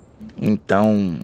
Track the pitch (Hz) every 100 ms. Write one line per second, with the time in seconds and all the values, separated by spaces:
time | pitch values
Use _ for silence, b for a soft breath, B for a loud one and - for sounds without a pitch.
0 | - - - - 147 104 - 98 107 104
1 | 95 78